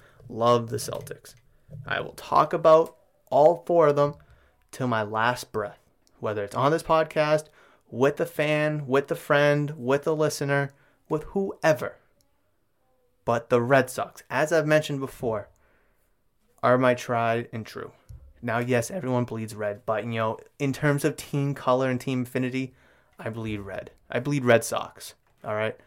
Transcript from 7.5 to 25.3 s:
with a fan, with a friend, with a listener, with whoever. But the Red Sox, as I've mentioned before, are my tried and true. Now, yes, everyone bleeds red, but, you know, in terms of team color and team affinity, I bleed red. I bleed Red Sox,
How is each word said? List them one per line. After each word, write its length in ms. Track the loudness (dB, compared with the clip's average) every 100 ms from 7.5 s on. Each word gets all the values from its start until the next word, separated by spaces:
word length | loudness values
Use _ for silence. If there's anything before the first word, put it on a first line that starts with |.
| _ _ _ _
with 320 | 0 2 2
a 60 | -4
fan, 580 | -2 0 2 0 -2 0
with 220 | 0 0
a 40 | -4
friend, 560 | 0 4 4 4 0 -4
with 320 | 0 0 0
a 40 |
listener, 600 | 0 0 0 -2 -2 -2 -8 _ _ _
with 140 | -6
whoever. 720 | -4 -4 -4 0 0 0 -2 -12 _ _ _ _ _ _ _ _ _ _ _ _
But 240 | -2 -2 2
the 140 | 2
Red 280 | 4 4 2
Sox, 340 | -4 -8 -10 -6
as 240 | -2 2
I've 140 | 2 4
mentioned 320 | 2 2 -4
before, 500 | -6 -6 -4 -4 -8 _ _ _ _ _ _ _ _ _ _ _
are 120 | 2 4
my 180 | 4
tried 540 | 0 -2 -2 0 -2 -4
and 120 | -10
true. 280 | -12 -12 -16 -18 -20 -20 -20 _
Now, 160 | -4 -4
yes, 320 | 0 0 0
everyone 340 | -6 -2 -2
bleeds 300 | -2 -4 -8
red, 280 | -6 -6 -6 -4
but, 180 | -4
you 100 | -4
know, 240 | -2 -2 -4 -10 -6
in 140 | -4
terms 320 | 0 0 2
of 120 | 0 -4
team 380 | -6 -4 -2
color 340 | -2 0 2 2
and 120 | -2
team 220 | -2 -4
affinity, 520 | -4 -4 -4 -4 -8 -12 _ _ _ -14
I 120 | -12
bleed 300 | -8 -8 -8
red. 320 | -8 -12 -14 -20 _
I 100 | -6
bleed 240 | -2 0
Red 180 | 4 4
Sox, 520 | 4 -4 -6 -12 -20 -20 _